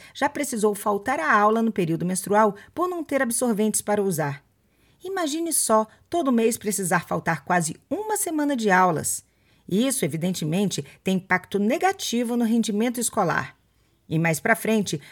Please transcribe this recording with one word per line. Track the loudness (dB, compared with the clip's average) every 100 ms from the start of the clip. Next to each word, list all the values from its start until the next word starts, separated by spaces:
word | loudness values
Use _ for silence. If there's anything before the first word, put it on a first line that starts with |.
| -10
já | -4 -4
precisou | -2 -6 0 0 0
faltar | -2 -2 -2 -2
à | 2
aula | 4 4 4
no | 0
período | 0 0 0 -2
menstrual | -4 0 4 4 2 -10 -4
por | -4
não | -4
ter | -2 -2
absorventes | 0 0 0 2 0 0
para | -2 0
usar. | 0 0 -2 -4 _ _ _ _ _ _
Imagine | -8 -4 -4 -4 -2
só, | -2 2 2 0 -6 -6
todo | -2 2
mês | 2 2 0
precisar | -4 -4 0 -2 -2
faltar | -4 -2 -4 0
quase | 0 0 -6 -6
uma | -6 -4 -4
semana | -2 -2 0 0
de | 4
aulas. | 4 4 2 -2 -6 -10 _ _ _ -4
Isso, | 0 0 0
evidentemente, | -2 -2 -4 -2 -2 0 0 -2 -8 -8
tem | -2 -2
impacto | 0 -2 -2 -2
negativo | 0 2 0 0 -2 -2 -2 0
no |
rendimento | 2 2 0 0 -2 -2
escolar. | -4 0 0 0 -4 -10 _ _ _ _ -4
E | 0
mais | 0 0
pra | 0 0
frente, | 2 0 0 -4 -8